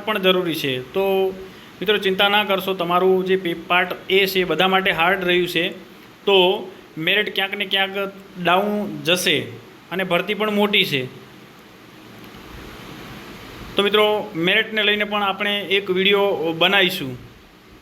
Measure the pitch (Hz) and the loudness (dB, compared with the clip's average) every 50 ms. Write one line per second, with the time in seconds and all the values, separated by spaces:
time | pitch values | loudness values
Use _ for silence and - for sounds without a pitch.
0 | - 220 214 202 185 185 185 185 180 170 147 151 - 139 127 127 127 - - 190 | -2 -4 -2 2 2 2 2 2 0 -2 -2 -2 -2 -2 -4 -4 -6 -4 -4 -2
1 | 196 196 190 190 190 190 190 - - - - - - - - - 180 214 208 202 | 0 2 2 2 0 0 -2 -6 -14 -16 -18 -20 -20 -20 -12 -6 -2 0 0 2
2 | 208 - 185 196 202 202 202 208 208 196 190 185 180 196 190 190 170 170 175 180 | 2 0 2 4 4 4 4 2 2 2 0 0 0 -2 -2 -2 -2 0 2 4
3 | 185 190 185 185 180 185 190 185 180 170 165 170 - - 180 180 175 180 165 - | 4 4 4 4 2 2 0 0 0 -2 -6 -6 -2 0 2 2 2 0 -4 -8
4 | - - 185 196 196 185 190 185 180 165 156 160 185 190 190 190 190 196 175 160 | -2 2 4 4 4 4 2 0 0 0 2 2 2 4 2 2 2 2 2 2
5 | 165 180 196 190 180 180 180 180 175 156 - 165 175 196 208 202 - - - - | 2 2 2 2 2 2 2 2 0 0 0 -2 -2 -2 -4 -8 -16 -20 -20 -20
6 | - - - - - 202 196 190 180 180 202 220 370 - - - - - - 156 | -20 -20 -20 -6 0 4 6 6 6 4 2 0 -4 -10 -14 -18 -20 -16 -10 -4
7 | 160 175 196 208 208 190 - 202 196 196 196 202 202 190 196 196 196 190 190 202 | -2 0 2 2 0 -2 -2 -4 -4 -4 -4 -6 -4 -2 0 -2 -2 -2 -2 -4
8 | 196 190 - - - - - 185 175 170 180 190 208 208 208 208 202 160 156 147 | -6 -6 -8 -12 -18 -18 -12 -4 0 2 4 4 2 0 -2 -2 -4 -6 -8 -4
9 | 139 165 180 185 - 190 156 131 120 113 113 - - - - - - - 170 185 | 0 0 0 2 2 2 0 0 -2 -6 -10 -16 -18 -20 -20 -20 -14 -10 -6 -6
10 | 190 170 - 175 180 196 214 196 214 214 208 202 208 202 208 202 175 143 143 131 | -2 0 0 0 0 -2 -2 -2 -2 0 2 2 2 4 4 2 2 2 0 -2
11 | 127 127 - - - - - - - - - - - - - - - - - - | -2 -4 -10 -16 -20 -20 -20 -20 -20 -20 -20 -20 -20 -20 -20 -20 -20 -20 -20 -20
12 | - - - - - - - - - - - - - - - - - - - - | -20 -20 -20 -20 -20 -20 -20 -20 -18 -18 -16 -16 -16 -16 -16 -16 -16 -16 -16 -16
13 | - - - - - - - - - - - - - - - - 202 208 202 214 | -16 -16 -16 -16 -16 -18 -18 -18 -18 -18 -16 -16 -16 -6 -2 -2 0 2 2 2
14 | 214 214 214 208 - - - 160 170 185 202 220 214 214 220 220 202 208 208 208 | 4 2 2 0 -2 -4 -4 -2 0 2 2 2 0 0 -2 0 0 2 2 0
15 | 208 202 208 208 202 196 190 196 208 202 202 202 190 156 196 196 196 196 180 185 | 0 -2 -2 -2 0 -2 -2 -2 -2 -2 -2 -4 -2 0 0 0 0 0 0 2
16 | 190 202 202 202 202 202 185 - 156 165 160 165 175 185 202 196 185 175 - - | 2 4 4 4 4 2 0 0 -2 -4 0 2 2 4 4 4 2 2 0 -4
17 | 147 131 127 120 - - - - - - - - - - - - | -6 -8 -10 -12 -14 -18 -20 -20 -20 -20 -20 -20 -20 -20 -20 -20